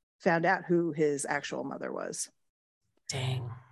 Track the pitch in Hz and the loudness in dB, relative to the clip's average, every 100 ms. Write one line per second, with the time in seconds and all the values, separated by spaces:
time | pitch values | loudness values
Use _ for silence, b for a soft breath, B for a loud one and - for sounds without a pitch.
0 | _ _ 185 165 170 180 180 170 170 147 | _ _ 2 4 4 2 2 2 2 2
1 | 151 143 - 143 - 131 135 - 135 - | 2 2 -2 -4 -4 -6 -6 -6 -6 -6
2 | 50 - - _ _ _ _ _ _ _ | -6 -6 -10 _ _ _ _ _ _ _
3 | - 135 131 131 - - - | -8 -4 -2 -2 -4 -10 -10